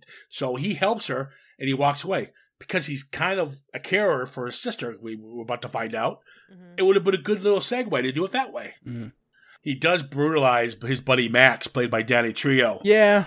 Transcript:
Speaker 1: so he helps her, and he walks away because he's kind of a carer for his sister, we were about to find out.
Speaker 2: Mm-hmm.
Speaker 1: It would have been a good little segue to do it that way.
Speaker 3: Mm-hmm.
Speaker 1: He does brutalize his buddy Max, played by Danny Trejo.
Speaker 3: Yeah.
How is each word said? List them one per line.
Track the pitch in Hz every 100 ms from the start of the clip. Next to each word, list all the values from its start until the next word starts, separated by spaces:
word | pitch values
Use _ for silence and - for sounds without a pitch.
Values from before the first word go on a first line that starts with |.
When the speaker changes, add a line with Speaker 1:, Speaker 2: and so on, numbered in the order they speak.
| _ - -
Speaker 1:
so | - 135 127
he | 180
helps | 165 190 226 -
her, | 127 139 - _ -
and | 135
he |
walks | 131 143 139
away | 170 180 104 _ _ _
because | - 185 147
he's | 139
kind | - - 165 190
of | 156 135 _
a | 131
carer | - 190 208 139 127
for | - 123
his | 120
sister, | 247 - 120 110
we | 113 110
were | 110 120
about | 113 120
to | 123
find | 117 113
out. | 110 120 - _ - _
Speaker 2:
Mm-hmm. | 185 - -
Speaker 1:
It |
would | 190 196
have |
been | 180
a | 190
good | 143 208
little | 202 196
segue | - 240 233 143
to | 127
do | 131
it | 190
that | 254 254
way. | - - - -
Speaker 3:
Mm-hmm. | 120 110 - _ _ _ _
Speaker 1:
He | 156
does | 135 160 175
brutalize | 139 135 147 156 131 123 117 110
his | 117 131
buddy | - 127 117
Max, | 117 131 113 -
played | 135 120
by | 117
Danny | 110 120 117
Trejo. | 107 143 131 120 101
Speaker 3:
Yeah. | 202 214 208 202